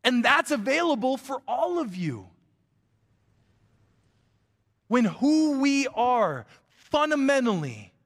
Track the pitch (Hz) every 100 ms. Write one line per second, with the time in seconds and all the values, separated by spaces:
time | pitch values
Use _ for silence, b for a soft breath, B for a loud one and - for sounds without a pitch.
0 | 240 247 233 285 - 285 208 294 339 269
1 | 254 269 - 262 - 247 339 349 269 185
2 | 165 117 90 85 _ _ _ _ _ _
3 | _ _ _ _ _ _ _ _ _ _
4 | _ _ _ _ _ _ _ _ _ 240
5 | 226 160 277 311 311 277 277 277 269 214
6 | 247 247 196 135 110 b b _ _ 294
7 | 302 302 269 277 240 190 143 110 104 _